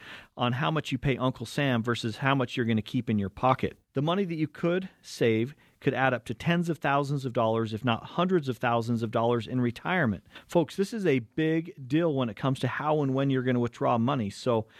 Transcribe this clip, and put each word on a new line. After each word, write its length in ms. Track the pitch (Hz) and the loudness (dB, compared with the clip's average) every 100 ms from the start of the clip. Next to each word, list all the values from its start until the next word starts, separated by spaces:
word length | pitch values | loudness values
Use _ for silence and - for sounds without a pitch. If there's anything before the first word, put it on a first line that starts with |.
| - - - - | -20 -20 -16 -4
on 160 | 123 | -2
how 180 | 123 156 | 0 -2
much 200 | 156 - | -2 -2
you 60 | 131 | -2
pay 200 | 143 123 | -2 0
Uncle 280 | 131 - 113 | 0 -2 -6
Sam 380 | - 143 120 | -2 0 2
versus 340 | 113 117 120 104 | 0 -2 -4 -2
how 160 | 139 | 0
much 220 | 139 123 - | 2 0 0
you're 100 | 117 | 2
gonna 160 | 110 | 2
keep 280 | - 131 117 | 0 -2 0
in 100 | 107 | 0
your 100 | 98 | 0
pocket. 480 | - 127 120 - - _ 135 | 2 2 4 0 -6 _ -4
The 60 | |
money 220 | 151 185 | -2 0
that 120 | 185 165 | -2 -2
you 120 | 151 | -4
could 400 | - 170 180 190 _ | -2 -2 0 -4 _
save 520 | - - 123 110 123 - _ _ | -14 0 2 2 0 -6 _ _
could 140 | 139 | -2
add 200 | 120 131 | 0 2
up 100 | 120 | 0
to 100 | - | -4
tens 360 | 117 - 175 170 | -6 0 0 0
of 80 | 151 | -2
thousands 480 | 151 139 143 143 131 | 0 0 0 -2 -2
of 80 | |
dollars, 400 | 117 113 113 113 | 0 2 2 0
if 100 | 107 | -2
not 220 | 127 113 - | 0 0 -2
hundreds 420 | - 180 185 135 | -2 2 2 0
of 100 | 120 | -2
thousands 460 | 123 120 113 117 | 0 2 2 -2
of 80 | 113 | 0
dollars 340 | 113 117 120 104 | 0 2 0 0
in 140 | 127 | -2
retirement. 640 | 120 - - 180 127 92 - - - | -2 -2 -2 0 0 0 -6 -20 -2
Folks, 300 | 175 156 - | 0 0 -2
this 160 | 196 | -4
is 120 | 226 180 | -2 2
a 140 | 135 | 2
big 540 | 110 - 160 160 165 - 127 | 0 -2 0 0 -4 -10 -2
deal 240 | 151 170 | 0 2
when 160 | 135 123 | 0 -2
it 80 | 101 | -2
comes 200 | 135 131 | -2 0
to 80 | 123 | -2
how 320 | - 147 156 | -2 -2 0
and 120 | 139 | 2
when 160 | 131 139 | 2 2
you're 140 | 131 | 2
gonna 160 | 127 123 | 2 2
withdraw 380 | 120 - 135 120 | 0 0 0 2
money. 320 | 117 131 101 | 2 0 -2
So 360 | - 127 113 - - | -4 0 0 0 -10